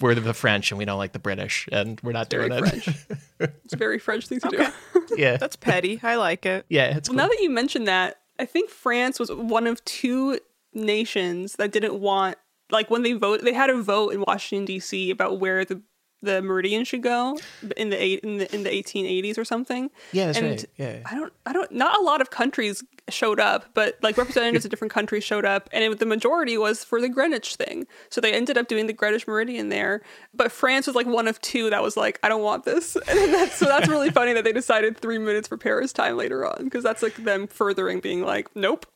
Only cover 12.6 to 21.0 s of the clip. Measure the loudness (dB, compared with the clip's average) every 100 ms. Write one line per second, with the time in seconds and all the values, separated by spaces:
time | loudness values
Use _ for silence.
12.6 | -2 0 2 2 2 2 2 2 2 2
13.6 | 4 2 2 2 2 0 0 -2 -2 -4
14.6 | -4 -6 -6 -4 -2 0 0 0 0 0
15.6 | 0 -4 -12 _ _ _ -2 -2 0 0
16.6 | 0 0 -2 -2 0 0 0 -4 -10 -14
17.6 | -10 -4 -2 0 0 0 -2 -4 -4 -4
18.6 | -2 -4 -4 -4 -2 -2 -2 -4 -4 -4
19.6 | -4 -4 -6 -10 -6 -2 0 0 -2 -4
20.6 | -8 -10 -10 -10